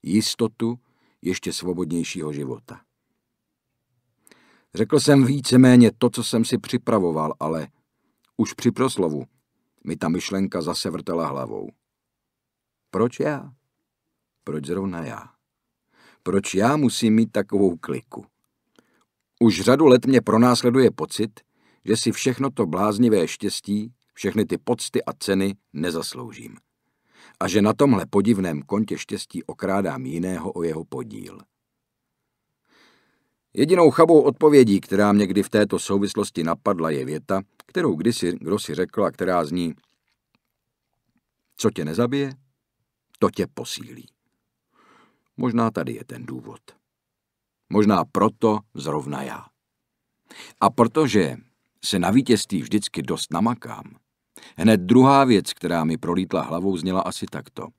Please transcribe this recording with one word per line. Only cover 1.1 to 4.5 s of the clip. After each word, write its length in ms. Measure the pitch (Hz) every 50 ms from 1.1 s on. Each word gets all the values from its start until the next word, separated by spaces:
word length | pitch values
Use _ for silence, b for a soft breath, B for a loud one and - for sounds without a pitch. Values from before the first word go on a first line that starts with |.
| _ _
ještě 320 | - 87 92 - - 90 80
svobodnějšího 800 | - - 90 87 85 90 78 85 85 82 - - 92 78 76 73
života. 480 | 71 71 67 62 - _ - - - _ _ _ _ _ _ _ _ _ _ _ _ _ _ _ _ _ _ _ _ _ _ _ _ _ _ _ b b b b b b b